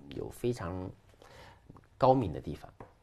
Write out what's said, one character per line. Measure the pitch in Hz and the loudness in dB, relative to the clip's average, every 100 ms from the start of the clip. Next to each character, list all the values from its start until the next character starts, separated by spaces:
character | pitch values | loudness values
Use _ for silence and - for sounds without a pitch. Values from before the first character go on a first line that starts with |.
| - - | -12 -8
有 | - | -8
非 | - 120 | -4 -2
常 | 120 90 92 92 - - - - - - - - - - - | -2 -4 -6 -8 -12 -20 -20 -20 -20 -20 -20 -20 -20 -20 4
高 | 131 | 6
明 | 135 98 | 6 4
的 | 71 | -2
地 | - 73 | -8 -10
方。 | - - - _ | -12 -18 -20 _